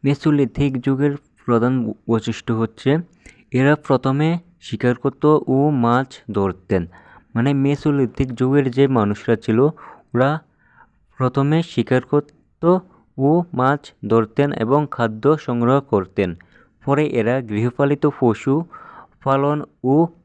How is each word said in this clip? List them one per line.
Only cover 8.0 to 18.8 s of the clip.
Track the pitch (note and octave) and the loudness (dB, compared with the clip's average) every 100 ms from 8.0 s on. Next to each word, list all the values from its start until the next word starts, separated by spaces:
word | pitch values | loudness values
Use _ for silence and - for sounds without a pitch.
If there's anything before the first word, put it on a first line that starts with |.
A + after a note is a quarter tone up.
| B2 - C3 | -2 -2 -6
যুগের | A#2 B2+ C#3+ C3 | -2 0 2 0
যে | B2+ C3+ | 2 2
মানুষরা | B2+ G2+ G#2 - A2+ | 2 0 -2 -2 -2
ছিল, | - A2+ C#3+ - - - _ | 0 2 2 -2 -20 -20 _
ওরা | B2 C3+ D#3 _ _ _ _ _ _ _ _ | 0 0 -2 _ _ _ _ _ _ _ _
প্রথমে | B2+ C3+ C#3 D#3 | -2 0 0 0
শিকার | E3+ - G#3 - | -2 -4 0 -2
করত | - D3 D3 _ _ _ E3 F3+ F3+ _ _ - | 0 -2 -2 _ _ _ 0 0 -2 _ _ -4
ও | C3+ E3+ F3 | 0 0 0
মাছ | B2+ B2+ C#3+ - _ G#2+ | -2 0 0 -6 _ 0
ধরতেন | A2+ G#2+ - C#3+ | 2 2 0 -2
এবং | - A2+ C#3 C#3+ | 0 0 0 0
খাদ্য | - A#2 A2 C#3 D3+ | -4 -4 0 0 0
সংগ্রহ | - A#2+ A#2+ C3+ | -2 -2 2 0
করতেন। | C#3 G#2 F2+ - F#2 E2+ _ _ _ _ - | 0 -2 -2 -4 -4 -4 _ _ _ _ -4
পরে | C#3 D3+ | -2 0
এরা | B2 G#2+ C3 | -2 -2 -2
গৃহপালিত | A#2 G#2 A#2+ - C#3+ C#3+ D3 - | -4 -4 -4 -2 -2 0 -2 0
পশু | B2 G#2+ - C#3+ F3 - | 0 0 -2 -2 -4 -16